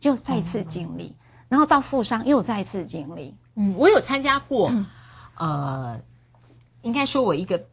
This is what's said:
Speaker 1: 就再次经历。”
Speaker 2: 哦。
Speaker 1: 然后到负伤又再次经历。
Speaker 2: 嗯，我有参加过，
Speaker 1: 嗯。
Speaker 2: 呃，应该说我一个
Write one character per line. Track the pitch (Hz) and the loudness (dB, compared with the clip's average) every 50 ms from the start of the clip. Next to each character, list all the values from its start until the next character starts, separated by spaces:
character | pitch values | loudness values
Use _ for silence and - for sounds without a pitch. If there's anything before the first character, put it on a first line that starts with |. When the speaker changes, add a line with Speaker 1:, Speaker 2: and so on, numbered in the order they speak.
Speaker 1:
就 | - 285 262 | 0 0 0
再 | 226 - - 254 - | 0 -2 -4 -2 -2
次 | 165 - - 208 190 | -2 -4 -4 -6 -6
经 | - - 180 165 165 - 170 | -6 -8 -8 -8 -8 -10 -12
历。” | 170 - - | -12 -14 -16
Speaker 2:
哦。 | - _ _ - - - - | -20 _ _ -20 -20 -4 2
Speaker 1:
然 | 247 294 | 4 4
后 | 302 | 4
到 | - 302 277 | 6 4 2
负 | 262 - 277 262 | 2 0 -2 -2
伤 | 208 - 240 220 226 | 0 0 -2 -2 2
又 | 262 285 247 | 2 2 2
再 | - 247 220 202 185 | 2 0 -2 -4 -4
次 | - - 190 165 | -4 -6 -8 -8
经 | 120 135 165 135 143 - | -8 -10 -10 -10 -10 -12
历。 | 165 139 131 - - _ _ _ | -12 -14 -14 -16 -20 _ _ _
Speaker 2:
嗯， | 220 202 196 185 202 | -2 0 0 2 6
我 | 294 392 | 6 6
有 | 427 - | 6 6
参 | - - 269 277 269 | 4 0 -2 -2 0
加 | 277 269 277 | 0 0 0
过， | - - 277 220 180 147 | -2 -2 0 2 2 2
Speaker 1:
嗯。 | 247 214 196 - - - - - - - - - - | 2 -2 -4 -6 -10 -18 -20 -20 -20 -20 -20 -20 -10
Speaker 2:
呃， | - 165 156 147 143 139 139 135 131 127 120 113 - - - - _ _ _ _ _ _ _ - - _ _ _ - | -6 -4 -4 -2 -2 -4 -4 -4 -6 -6 -8 -10 -10 -14 -18 -20 _ _ _ _ _ _ _ -20 -20 _ _ _ -10
应 | - 233 | -6 -2
该 | 233 285 277 | -2 0 0
说 | 269 - 269 | 0 0 2
我 | 254 196 151 | 2 2 0
一 | 151 190 | 0 -2
个 | 196 185 170 - - | -2 -4 -4 -4 -10